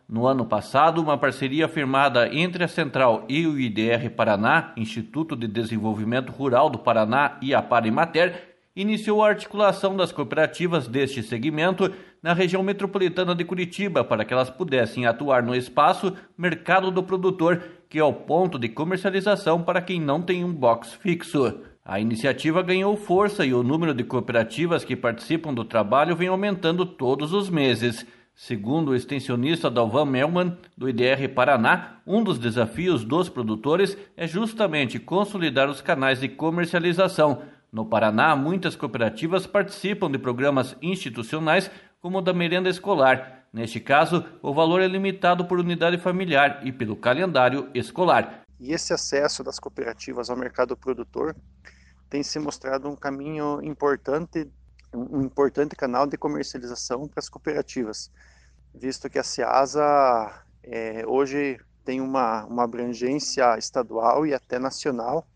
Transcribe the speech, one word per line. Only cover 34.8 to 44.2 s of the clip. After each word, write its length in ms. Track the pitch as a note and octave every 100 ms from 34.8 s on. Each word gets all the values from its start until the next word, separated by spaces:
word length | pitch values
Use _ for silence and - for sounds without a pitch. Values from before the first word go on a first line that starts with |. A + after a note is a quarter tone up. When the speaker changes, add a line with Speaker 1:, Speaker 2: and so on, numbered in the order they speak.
| B2+ A#2+
Speaker 1:
consolidar 680 | - F3+ G3+ G3 D#3+ C3 C#3
os 140 | C#3
canais 380 | - D#3+ C3+ B2+
de 100 | C3+
comercialização. 1120 | - D#3+ E3+ E3+ F3 E3+ E3+ F#3+ F3+ D3+ C3 - - _
No 120 | A2
Paraná, 520 | A2 A#2+ A2 G#2+ D3+ C#3+
muitas 400 | C#3+ F#3 E3+ -
cooperativas 720 | D3 B2 A2+ - E3 F#3 F3+
participam 640 | G3+ F#3 - F#3+ G#3 F3
de 80 | C3+
programas 580 | A2+ A#2+ C#3 C#3 B2+ -
institucionais, 880 | D#3+ F#3+ C3+ A#2+ A2+ D3+ D#3 F3 F#3+ - - _
como 200 | F3 F#3+
o 20 |
da 100 | F3+
merenda 380 | F3 E3+ F3+ F#3
escolar. 760 | F3+ G3 F3+ C3 B2+ - - _
Neste 280 | A2 A2+ A2+
caso, 440 | - C#3 D#3+ F3